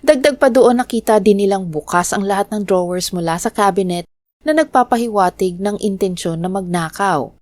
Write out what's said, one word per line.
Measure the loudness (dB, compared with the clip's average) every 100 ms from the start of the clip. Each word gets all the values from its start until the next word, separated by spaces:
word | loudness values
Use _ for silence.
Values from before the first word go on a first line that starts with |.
Dagdag | 4 4 4 4
pa | 2
doon, | 6 4 4
nakita | 0 -4 2 2
din | 4 4
nilang | 2 -2 -4
bukas | -8 -2 -2 0
ang | -4 -2
lahat | -2 -4
ng | -6 0
drawers | 0 0 -4 -6
mula | -4 -4 -2
sa | -4
cabinet | 0 0 2 -2 -4 -8 _ _ _
na | -2
nagpapahiwatig | 0 2 0 2 0 0 0 0 0 -4 -2
ng | -6 -4
intensyon | -4 -2 -4 -2 -6 -4
na | -4
magnakaw. | -6 -4 -4 -4 -4 -2 -2 -4 _